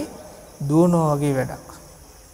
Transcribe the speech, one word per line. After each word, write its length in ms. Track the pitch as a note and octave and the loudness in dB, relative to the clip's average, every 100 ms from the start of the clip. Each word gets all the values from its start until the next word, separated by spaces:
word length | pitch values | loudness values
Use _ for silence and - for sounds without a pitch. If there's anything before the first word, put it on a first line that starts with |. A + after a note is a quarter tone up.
| D4+ - - - - - | -4 -14 -20 -20 -20 -10
දුවනවා 580 | C#3+ D#3 F3 E3+ D#3 C#3+ | 0 4 4 4 2 0
වගේ 180 | D3 | 0
වැඩක්. 320 | C3 - - - - - - - - - | -2 -4 -10 -18 -20 -20 -20 -20 -20 -20